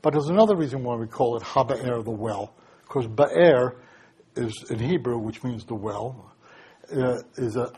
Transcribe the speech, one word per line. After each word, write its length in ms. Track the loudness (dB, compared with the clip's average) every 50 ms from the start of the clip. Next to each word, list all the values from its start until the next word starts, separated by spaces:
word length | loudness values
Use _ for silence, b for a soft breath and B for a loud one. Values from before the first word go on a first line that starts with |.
| 0
But 100 | 2 0
there's 160 | 2 0 2
another 260 | 4 6 6 6 6
reason 300 | 2 0 -2 -4 -6 -4
why 120 | -4 -4
we 100 | -4 -4
call 320 | -8 -2 0 0 0 0 -2
it 40 | -6
Haba'er, 600 | -2 0 0 2 2 0 -2 -2 -4 -4 -4 -4
the 60 | -6
well, 420 | -6 -4 -4 -4 -4 -4 -6 -10 _ b b b b b b
'cause 200 | b -4 -4 -4
Ba'er 720 | -2 2 2 2 4 6 6 8 8 8 6 4 0 -2 B B B B B B B B B -20 _ _
is 300 | -6 -6 -4 -6 -10 -8 -8
in 100 | -6 -4
Hebrew, 380 | -2 0 0 0 0 -2 -4
which 260 | -2 -4 -6 -8 -6 -6
means 220 | -6 -6 -6 -8
the 120 | -10 -10
well, 580 | -6 -6 -6 -6 -6 -8 -8 -10 -12 -20 -20 _ B B B B B B B B B B -6 -2
uh, 300 | 0 0 0 0 -2 -6 -12 _
is 200 | -6 -6 -4 -2
an 120 | -2 -4 -4 -2